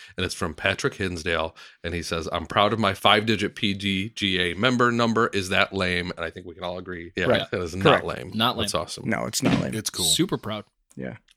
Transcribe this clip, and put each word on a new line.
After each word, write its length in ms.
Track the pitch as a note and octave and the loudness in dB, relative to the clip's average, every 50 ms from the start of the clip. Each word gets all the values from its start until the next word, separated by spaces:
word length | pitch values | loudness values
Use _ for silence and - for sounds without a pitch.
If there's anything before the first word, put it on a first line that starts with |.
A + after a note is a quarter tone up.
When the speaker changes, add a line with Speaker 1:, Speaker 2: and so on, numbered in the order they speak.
| - - - | -20 -12 -6
Speaker 1:
and 80 | - F#2 | -4 -4
it's 80 | F2 - | -4 -2
from 220 | - G2 E2 D2 | -4 -4 -4 -4
Patrick 400 | - - G2 F#2+ - - G#2 - | 0 0 0 0 2 -2 -4 -2
Hinsdale, 600 | - G2+ F#2 F2+ E2 D#2 F2+ E2+ D#2+ D#2+ E2 - - - - - _ - | -2 -4 -4 -4 -4 -2 0 0 0 0 -2 -6 -12 -20 -20 -18 _ -8
and 100 | E2+ E2+ | -4 -4
he 80 | E2+ | -4
says, 260 | D#2+ - F2 E2 D#2+ - E2 | -4 -2 -4 -4 -4 -2 -4
"I'm 140 | F2 E2 | -4 -4
proud 260 | - - A2 G2+ G#2+ A2 | 0 2 4 4 4 4
of 60 | G#2+ | 2
my 160 | G#2+ G2 F#2+ | 2 0 2
five-digit 600 | - - A2 G2+ A2 G#2 A2+ A2 F2+ G2+ F#2 - | 4 6 6 6 6 6 2 2 2 0 -2 -2
P 200 | - - G2+ G2 | -2 -2 -2 -2
D 340 | G2 G2 G2+ F#2+ F#2+ F#2+ A2+ - | 0 -2 -2 0 0 -2 -4 -4
G 240 | - G#2 G2 F#2 F2+ | -2 0 0 2 2
A 160 | F2+ F2 E2+ | 0 0 0
member 360 | F2+ A2+ C3 B2+ A#2+ B2 A#2+ | 2 2 2 4 4 2 2
number. 360 | A#2+ A#2 A#2+ A2+ A2+ A2+ A2+ | 4 2 2 2 2 2 2
Is 220 | - - G2+ F#2 F#2 | 2 0 -2 -2 2
that 240 | F#2+ F#2 G2 - F#2+ | 2 2 2 2 2
lame?" 380 | F#2+ F#2 F2+ F2+ F2+ F2 F2+ E2+ | 0 2 2 2 0 -2 -4 -4
And 80 | - E2+ | -6 -6
I 60 | E2 | -8
think 160 | - F#2+ F2+ | -8 -10 -14
we 80 | F2+ E2 | -14 -12
can 80 | F#2 F#2 | -8 -6
all 160 | F2 F2+ F2+ | -6 -6 -6
agree, 320 | F2+ F#2 F2+ E2 E2+ E2 - | -8 -8 -10 -10 -10 -8 -4
yeah, 100 | F#2 F2+ | 0 2
Speaker 2:
Right. 260 | B2+ A#2 G2+ - - | 2 2 2 2 -2
Speaker 1:
that 100 | - G2 | -4 -4
is 120 | F2+ E2+ E2+ | -4 -4 -2
Speaker 2:
Correct. 120 | F#2 F#2+ | 2 4
Speaker 1:
not 200 | F2+ C3 F2+ - | 4 4 4 2
lame. 260 | E2 - - B1+ F#2+ G2+ | -2 -4 -6 -6 -6 -2
Speaker 3:
Not 240 | A2 A#2 B2 A#2+ | 0 0 0 0
lame. 60 | A2+ G#2+ | 0 -4
Speaker 1:
That's 100 | G2+ - | -2 -2
awesome. 320 | D#2 D#2 - - - - | -2 -4 -4 -8 -6 -4
Speaker 2:
No, 180 | - A2 - A#2+ | -2 -2 -2 -2
it's 180 | B2 - - - | -4 -2 0 2
not 180 | - - - | 2 2 2
lame. 140 | - - B2 | 0 -2 -4
Speaker 4:
It's 160 | A2 G#2 - | -4 -6 -4
cool. 140 | - - F2 | -4 0 0
Speaker 3:
Super 320 | - - - F3 - D#3 B2 | 2 2 2 2 0 -2 -6
proud. 260 | - G#2+ G#2+ G#2 G2+ _ _ _ _ _ - | -4 -6 -6 -8 -8 _ _ _ _ _ -12
Speaker 2:
Yeah. 220 | C3+ - - A2+ - _ _ - | -10 -10 -10 -10 -12 _ _ -6